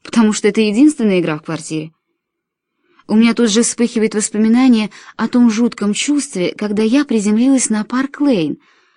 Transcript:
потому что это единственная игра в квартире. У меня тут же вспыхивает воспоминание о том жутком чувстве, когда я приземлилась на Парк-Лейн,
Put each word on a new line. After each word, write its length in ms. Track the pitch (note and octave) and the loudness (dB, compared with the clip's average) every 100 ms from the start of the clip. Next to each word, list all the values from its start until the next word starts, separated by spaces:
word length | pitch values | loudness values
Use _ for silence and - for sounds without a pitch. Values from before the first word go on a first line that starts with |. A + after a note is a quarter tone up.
потому 280 | - - G#3+ | -4 0 2
что 140 | G#3 G#3+ | 2 0
это 140 | G#3 | 0
единственная 600 | G#3+ G#3 D4+ D4 A3 F#3 | 0 4 2 4 0 0
игра 180 | E3 D3+ | -2 -6
в 40 | |
квартире. 500 | - D#3+ - D#3 D#3+ _ _ _ _ _ _ _ _ _ _ _ - | -6 -10 -6 -8 -10 _ _ _ _ _ _ _ _ _ _ _ -2
У 80 | G#3+ | 2
меня 180 | A#3 | 2
тут 160 | A3+ A#3+ | 2 2
же 120 | G3+ | 2
вспыхивает 520 | A3+ - A#3 A3+ G#3+ | 0 -2 -2 0 -2
воспоминание 760 | G#3+ G#3 G#3 A3 A#3 C4 A3+ G#3+ - - - | -2 -4 -2 2 4 4 2 0 -10 -20 -8
о 100 | A3+ | -2
том 240 | B3 A#3+ | 2 2
жутком 420 | G#3+ A#3+ - G#3 | 2 -2 -2 -4
чувстве, 640 | G3+ - D4 C#4 F#3+ F3 - | -4 -2 -4 -4 -4 -4 -4
когда 280 | G#3 G#3 | -6 -2
я 200 | A3 C4+ | 0 0
приземлилась 640 | C#4+ A3+ G3+ G#3+ B3+ C4+ - | 0 -2 0 2 2 2 0
на 140 | G#3+ | -4
Парк-Лейн, 760 | G#3 B3 C#4 - C#4+ A3 D#3 - _ _ _ | -4 -4 -6 -2 0 0 -2 -6 _ _ _